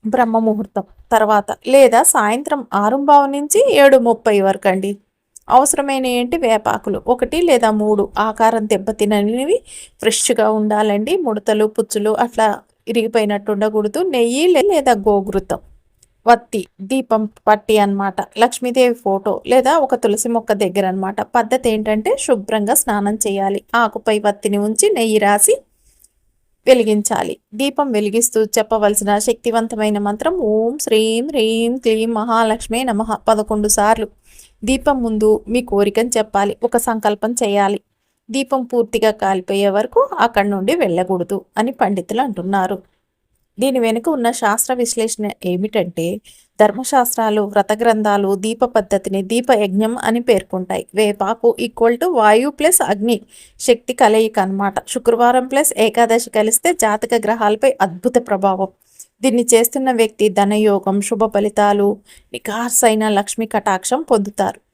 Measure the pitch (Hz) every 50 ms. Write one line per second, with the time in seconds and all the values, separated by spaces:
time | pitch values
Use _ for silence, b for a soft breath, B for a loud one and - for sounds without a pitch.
0 | _ 220 208 262 247 226 220 226 226 220 214 208 226 - _ 202 190 _ - _
1 | - _ 240 220 214 208 214 208 202 - - _ _ 220 254 277 269 247 247 233
2 | 311 - - 302 214 208 220 262 294 - 302 285 240 - - 196 202 214 240 277
3 | 277 277 294 285 277 269 277 285 285 294 - 403 539 554 403 285 277 277 269 262
4 | 233 233 233 226 _ 233 214 202 190 190 190 196 - 202 185 190 190 196 202 202
5 | _ _ _ _ _ _ _ - _ - - 254 269 285 - - 277 277 269 269
6 | 262 254 247 247 247 240 254 226 254 233 226 214 214 - - 214 - - 196 -
7 | - - 247 247 - 247 - 320 349 339 285 240 233 220 214 214 208 214 214 202
8 | 202 202 - - 208 220 214 - 226 220 226 226 214 214 214 190 196 - 220 -
9 | 233 208 214 208 202 208 226 247 262 302 403 508 _ B B B B B B _
10 | - 220 220 - - - 240 226 214 214 214 214 214 214 214 208 214 214 202 202
11 | 214 240 349 392 339 254 214 208 - - 214 214 214 214 214 - 226 220 - 220
12 | 202 214 214 208 240 240 - - 220 214 202 - _ _ _ _ _ - 240 233
13 | 220 226 226 233 214 208 208 202 202 - 214 196 214 214 214 214 208 214 208 294
14 | 359 381 294 247 233 233 240 269 320 359 359 294 247 403 392 320 269 277 240 214
15 | 190 220 208 202 196 202 196 196 190 - 175 - - - - _ _ _ _ _
16 | _ _ _ _ _ 226 233 233 233 _ - 214 180 - _ _ 196 190 254 269
17 | 254 _ 233 220 220 208 _ - _ - 214 208 208 - 220 214 202 202 202 196
18 | 196 196 190 - - - _ 214 226 247 247 - 247 247 240 269 254 247 233 240
19 | - 202 196 196 196 214 202 - - - 240 - 247 262 302 330 285 262 - 240
20 | - 220 202 220 - 240 233 226 226 - 214 196 208 196 180 202 196 185 185 190
21 | 185 190 196 - 208 - _ 247 226 220 254 262 262 240 220 214 214 220 214 214
22 | 220 359 480 554 - - 269 208 190 - 220 220 208 202 254 - - - 214 208
23 | 202 202 214 214 - 214 196 196 196 196 202 202 - _ - 233 240 214 - 226
24 | - - 214 214 214 208 202 202 - 214 202 208 202 214 220 - - 415 427 285
25 | 233 226 214 214 208 202 202 208 208 - 466 554 _ _ _ _ _ _ _ _
26 | _ _ _ _ _ _ _ _ _ _ _ _ _ - 262 254 226 214 214 208
27 | 208 - 226 - - 87 - _ _ _ - 214 277 277 277 - 294 277 233 208
28 | 214 208 196 226 233 - - 220 220 214 - 233 214 220 226 220 208 208 208 208
29 | 208 196 202 208 214 - 233 233 _ 240 226 226 226 226 - 214 214 214 208 202
30 | 202 202 208 214 - 311 359 370 294 214 214 214 220 233 254 302 - - 233 220
31 | 220 220 220 226 247 294 294 277 220 220 226 226 233 233 247 262 - 233 220 220
32 | 220 226 233 214 214 240 233 226 233 220 214 233 - - 220 233 262 254 220 202
33 | 220 226 220 - _ - 226 214 214 214 220 214 208 214 208 - 202 208 226 226
34 | 220 208 _ _ b b b b b b b b - 208 262 269 269 294 285 262
35 | 240 233 220 214 214 214 214 214 - - 220 247 247 240 - 202 202 208 202 226
36 | 220 247 - 226 214 214 _ 202 196 208 - _ - 233 - 240 233 - 226 220
37 | 208 214 208 208 - 220 240 240 247 208 202 202 202 196 208 - _ _ _ _
38 | _ _ _ _ _ _ 220 269 277 269 277 262 254 240 - 240 233 220 - 233
39 | 220 220 214 - - 196 196 185 180 - 202 196 202 202 190 202 226 254 - 453
40 | 539 539 - 339 254 233 233 208 196 208 202 190 185 202 302 349 302 196 170 175
41 | 185 180 190 180 175 - 202 196 - _ _ - 214 247 262 _ 247 190 202 196
42 | 175 _ 208 226 269 269 208 - 170 185 196 196 185 185 202 185 - _ _ _
43 | _ _ _ _ _ _ _ _ _ _ _ - 226 269 262 254 233 226 226 233
44 | 233 339 311 269 233 233 247 - - 208 208 220 - - 254 247 240 233 - -
45 | 220 226 - - 208 202 - _ - 185 180 180 190 214 214 220 175 175 170 -
46 | 165 170 175 214 b b b b b b b _ 214 208 202 - 262 - - 269
47 | 247 240 - - 226 220 208 214 208 196 202 208 196 - 214 214 233 233 220 214
48 | 214 214 202 202 202 190 196 190 190 220 226 226 254 240 240 226 208 - - 196
49 | 190 196 190 196 196 185 220 233 247 247 262 214 208 196 185 196 214 220 233 247
50 | - - 220 240 240 240 226 190 190 _ - 185 185 180 190 185 - _ _ 190
51 | 220 208 208 208 202 190 226 226 - 233 233 - 226 233 240 - 226 226 240 240
52 | 320 370 359 247 214 214 214 220 254 294 285 - 294 320 359 - 254 - 214 202
53 | 202 233 233 - - B B B B B B B - - 240 233 _ - 254 -
54 | 269 214 214 220 226 220 220 220 170 190 190 196 202 202 196 - - - - 254
55 | 247 - 233 233 240 240 247 254 254 262 269 277 302 302 - - 226 220 214 233
56 | 233 233 226 240 240 - - 220 214 220 220 - _ 339 349 - - 220 208 214
57 | - - 240 233 214 208 220 226 226 208 214 214 - 269 254 - 190 180 165 180
58 | - 247 247 247 240 - 208 190 196 196 190 185 190 190 _ _ B B B B
59 | B B B _ 208 262 226 240 233 240 233 226 233 226 - 285 262 262 247 220
60 | 226 220 220 _ 208 214 185 202 202 196 208 214 214 214 202 196 190 202 190 202
61 | 196 - 240 202 220 220 220 208 202 208 208 - 208 208 202 202 202 202 208 202
62 | b b b b b b - 240 _ - 202 220 240 240 233 - - 233 214 214
63 | 214 214 214 196 202 202 - - 226 220 - 214 202 214 196 185 190 - 247 277
64 | 320 - 269 214 196 202 - - 196 190 - - _ _